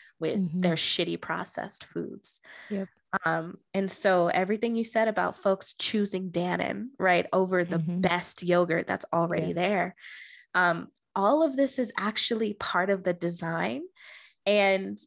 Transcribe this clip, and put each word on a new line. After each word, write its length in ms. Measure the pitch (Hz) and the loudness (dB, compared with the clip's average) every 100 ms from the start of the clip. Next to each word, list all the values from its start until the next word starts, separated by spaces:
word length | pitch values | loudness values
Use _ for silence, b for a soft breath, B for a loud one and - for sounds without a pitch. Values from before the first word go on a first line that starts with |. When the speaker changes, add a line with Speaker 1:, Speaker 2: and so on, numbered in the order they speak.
| B _ | B _
Speaker 1:
with 200 | 160 208 | -4 -2
Speaker 2:
Mm-hmm. 200 | 180 175 | -2 0
Speaker 1:
their 120 | 180 170 | 0 2
shitty 440 | - - 170 170 | 0 0 -2 -4
processed 640 | - 170 180 - - - | -6 -6 -6 -8 -8 -10
foods. 560 | - 175 - 196 - - B B B | -10 -8 -8 -10 -14 -16 B B B
Speaker 2:
Yep. 180 | 202 190 _ _ 190 | -8 -8 _ _ -4
Speaker 1:
Um, 340 | 170 165 165 - _ | -2 -2 -4 -12 _
and 180 | 196 190 | -4 -2
so 380 | - 202 180 170 | 0 2 4 4
everything 460 | - 185 214 233 | 2 0 0 0
you 100 | 226 | -2
said 240 | 226 226 220 | 0 0 2
about 280 | 214 180 - | 2 -2 0
folks 360 | 202 190 - | 0 0 -2
choosing 560 | - - 214 202 185 185 | -4 -2 0 0 -2 -4
Dannon, 580 | 170 180 180 - 202 240 - | -2 -2 -2 -2 -4 -8 -2
right, 280 | 185 175 - | 2 2 2
over 320 | 180 185 180 | 2 2 2
the 140 | 175 170 | 0 0
Speaker 2:
Mm-hmm. 220 | 160 175 | -2 0
Speaker 1:
best 420 | 180 175 - - | 0 2 0 -2
yogurt 440 | 175 175 175 165 - | 2 4 4 0 -2
that's 200 | - - | -4 -2
already 360 | 170 170 - 175 | 0 0 0 -2
Speaker 2:
Yeah. 40 | |
Speaker 1:
there, 420 | 170 180 202 180 - B B B B B | 0 0 0 -2 -6 B B B B B
um, 360 | 180 180 165 - _ _ | 2 2 2 -4 _ _
all 280 | 202 202 294 | 0 4 4
of 140 | 320 262 | 4 2
this 220 | 269 - | 0 0
is 140 | 226 - | -4 -2
actually 560 | 202 214 - 220 220 | -4 -2 -2 0 -2
part 360 | 208 - 175 190 | -4 -2 0 2
of 140 | 196 | 0
the 100 | 185 | 0
design. 680 | 175 175 170 165 165 180 254 359 B B B B B | -2 -2 -4 -4 -2 -2 -4 -8 B B B B B
And 540 | - 208 196 190 196 208 | 2 4 4 2 0 -8